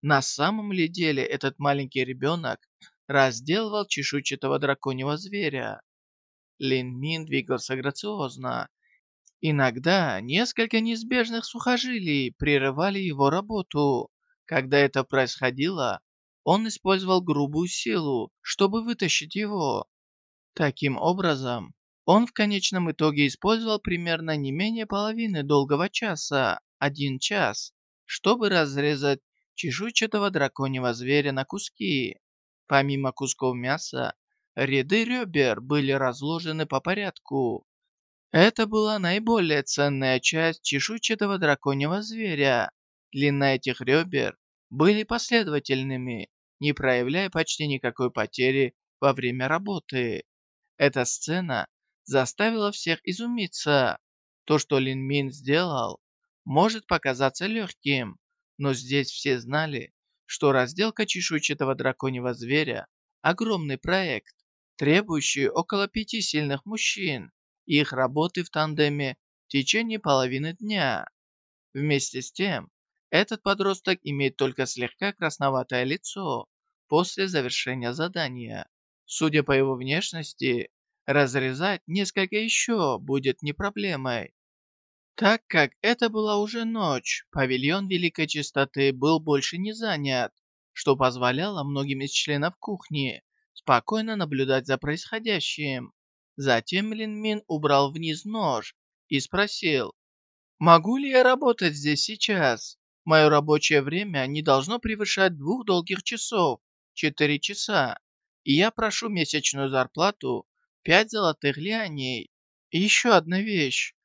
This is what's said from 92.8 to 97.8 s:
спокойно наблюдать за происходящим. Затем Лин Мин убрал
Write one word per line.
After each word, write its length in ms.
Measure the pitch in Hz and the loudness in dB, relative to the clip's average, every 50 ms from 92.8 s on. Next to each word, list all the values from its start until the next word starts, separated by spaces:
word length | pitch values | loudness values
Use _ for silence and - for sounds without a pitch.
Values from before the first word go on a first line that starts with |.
| - - 156 147 139 127 98 - _ _ _ _ _ _ _ | -8 -6 -4 -2 -2 -4 -4 -8 _ _ _ _ _ _ _
спокойно 640 | - _ - 135 120 - - 214 220 220 226 220 | -12 _ 2 2 2 2 0 -4 -4 -4 -4 -4
наблюдать 500 | 208 175 156 143 131 135 131 135 135 127 | -4 -4 -4 -2 -2 0 2 2 0 2
за 100 | 135 135 | -2 -4
происходящим. 1200 | 127 - 147 147 175 - - - 220 220 233 208 175 - - - - 151 139 135 127 123 - _ _ _ _ _ _ _ _ _ | -2 -2 -4 -4 -4 -6 -8 -8 -6 -4 -2 -2 -2 -2 -4 -6 -4 -4 -4 -4 -6 -8 -12 _ _ _ _ _ _ _ _ _
Затем 560 | - 139 135 120 117 113 - 180 190 202 220 | -4 2 2 2 2 2 -2 -2 -2 -2 -2
Лин 260 | 220 220 220 214 214 214 | -4 -6 -6 -8 -8 -4
Мин 200 | 214 214 214 208 _ | -2 -2 -2 -2 _
убрал 440 | _ 165 151 147 147 143 139 | _ -6 -2 2 4 4 4